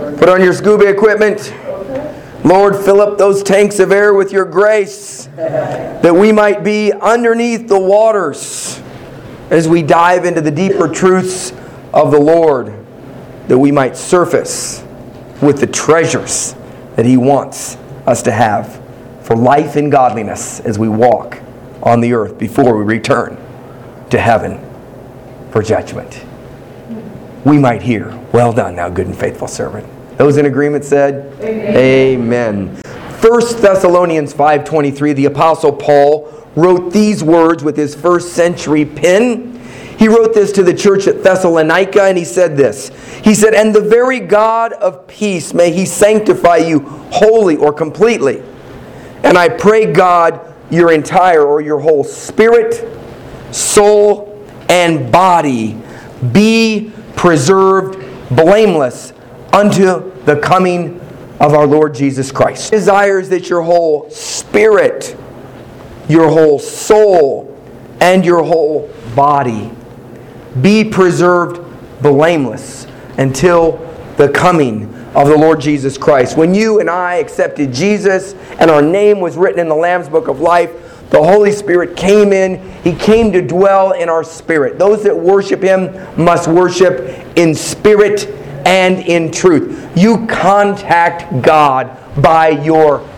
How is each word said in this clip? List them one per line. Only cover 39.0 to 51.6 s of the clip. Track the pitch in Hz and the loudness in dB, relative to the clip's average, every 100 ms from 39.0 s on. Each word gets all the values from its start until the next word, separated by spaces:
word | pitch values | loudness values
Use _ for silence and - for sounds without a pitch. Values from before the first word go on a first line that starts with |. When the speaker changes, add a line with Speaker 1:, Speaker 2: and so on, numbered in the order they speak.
| 160 190 247 220 - - - - - - | 2 2 2 -2 -8 -16 -18 -18 -18 0
Speaker 1:
He | 220 | 4
wrote | 226 220 | 4 4
this | 220 196 | 2 2
to | 202 | 2
the | 175 | 2
church | 160 202 196 - | 2 2 2 0
at | - | 0
Thessalonica, | 190 185 185 165 156 175 196 208 | 0 2 2 2 2 0 0 2
and | 196 180 | 2 0
he | |
said | 165 185 175 143 | -2 -2 0 2
this. | 127 - - - - - | 0 -2 -12 -18 -20 -2
He | 214 | 2
said, | 202 220 | 4 4
"And | 208 220 | 4 4
the | 214 | 2
very | 208 233 254 254 | 2 2 2 -2
God | 175 208 220 226 233 | 0 0 2 0 -4
of | - 185 147 - | -4 -6 -6 -16
peace, | - 214 180 - | -6 -4 -4 -4
may | 127 175 | 0 0
he | 165 | 0
sanctify | 185 - 208 214 214 165 - 170 | -4 0 2 2 2 2 2 2
you | 165 151 - - - | 2 -2 -2 -12 -8
wholly | - 214 226 196 151 | 0 4 4 2 2
or | 147 | 2
completely. | 151 160 143 220 - 135 104 - - - - - - - - | 0 -2 0 0 2 -2 -4 -10 -20 -20 -20 -20 -20 -20 -4
And | - 180 | 2 2
I | 170 | 2
pray | - 202 220 208 | 2 2 2 2
God | 160 185 175 165 160 - - - | 2 2 4 2 -2 -12 -20 -4
your | 165 170 | 2 4
entire | 160 - 180 185 165 | 2 2 2 4 4
or | 143 147 | 2 0